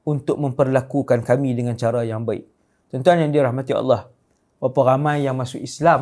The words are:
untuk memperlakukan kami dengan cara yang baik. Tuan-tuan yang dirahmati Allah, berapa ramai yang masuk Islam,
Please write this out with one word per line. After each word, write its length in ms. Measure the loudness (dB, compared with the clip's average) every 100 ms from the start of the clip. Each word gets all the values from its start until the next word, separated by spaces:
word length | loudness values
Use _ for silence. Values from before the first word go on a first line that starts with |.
| -6
untuk 340 | -4 -2 -4
memperlakukan 840 | -4 -2 0 0 -2 -4 0 0 2
kami 240 | 0 0
dengan 240 | -2 -4 -2
cara 320 | -2 -2 -4
yang 160 | -6
baik. 240 | -4 -6 -8 _ _ _ _
Tuan-tuan 380 | -2 2 4 4
yang 100 | 2
dirahmati 400 | 2 0 0 0
Allah, 320 | 2 0 0 _ _ _ _ -6
berapa 340 | -2 2 4 4
ramai 300 | 2 0 -2
yang 100 | -2
masuk 240 | -6 -8
Islam, 400 | -12 0 2 4